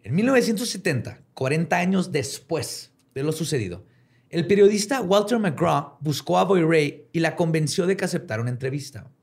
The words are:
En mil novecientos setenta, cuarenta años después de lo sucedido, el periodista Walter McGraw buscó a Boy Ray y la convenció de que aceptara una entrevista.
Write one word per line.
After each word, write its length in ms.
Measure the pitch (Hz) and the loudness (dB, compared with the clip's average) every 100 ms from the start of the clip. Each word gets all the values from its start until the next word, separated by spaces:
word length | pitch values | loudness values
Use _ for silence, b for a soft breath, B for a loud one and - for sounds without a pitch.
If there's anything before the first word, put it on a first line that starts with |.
En 120 | 104 156 | -2 0
mil 100 | 240 | 4
novecientos 420 | 262 185 214 247 | 4 2 0 -4
setenta, 520 | 202 180 135 - - _ | -4 -2 -2 -4 -14 _
cuarenta 440 | - 131 156 165 180 | -6 -2 0 0 0
años 340 | 180 190 175 | 2 0 0
después 800 | 147 120 - - 160 117 - - _ _ 135 | -2 -4 -10 -6 -4 -4 -12 -18 _ _ -6
de 80 | |
lo 80 | 147 | -4
sucedido, 520 | 156 160 139 95 85 - b b b b | -4 -2 -2 -4 -8 -16 b b b b
el 160 | 165 175 | -4 2
periodista 560 | 202 202 208 208 269 | 6 6 6 -2 -2
Walter 380 | 175 202 208 233 | 2 2 2 0
McGraw 580 | 208 127 143 139 147 - | 0 0 0 0 -2 -8
buscó 360 | 147 143 - 180 | -4 -4 0 0
a 60 | |
Boy 180 | 185 190 | 4 2
Ray 440 | 160 165 143 - - | 4 2 2 -4 -6
y 80 | 165 | -2
la 160 | 160 156 | -2 0
convenció 520 | 170 160 147 - 180 | 0 0 0 0 0
de 100 | 190 | 0
que 80 | 185 | -2
aceptara 380 | 175 - 110 | -4 -4 -4
una 80 | 120 | -4
entrevista. 580 | 123 131 143 135 107 - _ | -4 -6 -6 -10 -18 -20 _